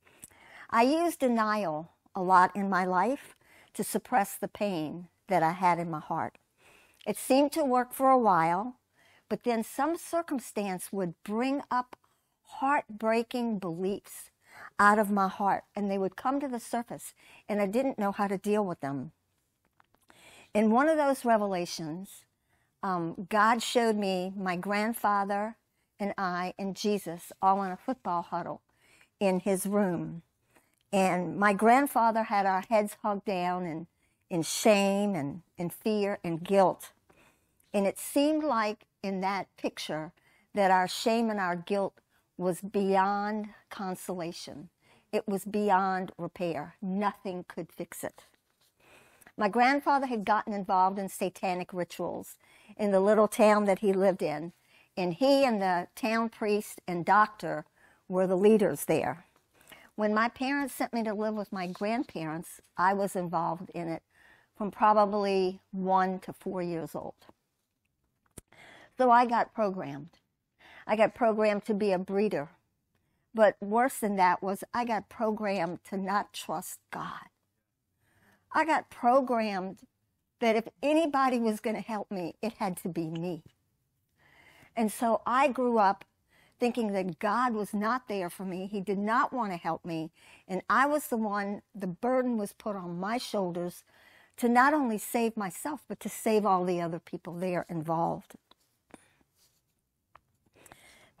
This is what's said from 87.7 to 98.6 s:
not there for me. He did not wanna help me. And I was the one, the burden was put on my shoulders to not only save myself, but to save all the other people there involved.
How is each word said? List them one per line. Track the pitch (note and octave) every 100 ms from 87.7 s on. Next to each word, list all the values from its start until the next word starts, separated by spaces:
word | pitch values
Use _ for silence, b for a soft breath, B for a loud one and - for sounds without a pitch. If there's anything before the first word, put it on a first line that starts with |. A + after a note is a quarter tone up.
not | G3+ G#3+ B3 -
there | G3+ F3
for | -
me. | F#3+ F#3 F#3+
He | G#3
did | F#3 G3
not | G#3 B3 D4
wanna | B3+ G#3 F3
help | E3+ E3
me. | F3 D#3+ D#3+ b b b b
And | F#3+ -
I | A3 C#4+
was | D4 -
the | A3+
one, | G#3+ G3+ G3+ G#3 -
the | G3 F#3+
burden | F3 A#3+ C4 B3 A3+
was | G3+
put | - A3 G3+
on | F3+ E3+
my | G3 A#3+
shoulders | - G#3 F3+ E3+ F3 - _ b b b b -
to | A#3+
not | A#3+ C#4
only | D4+ B3 G#3
save | - A#3+ A#3 A3+
myself, | F#3+ - D4 D4+ -
but | G3+
to | G#3+
save | - A3+ G#3+
all | G3+ F#3
the | F3+ F3
other | E3+ E3+
people | - F3 F3
there | E3+ F#3 F3 -
involved. | E3+ D#3 E3 E3+ D#3+ - - _ _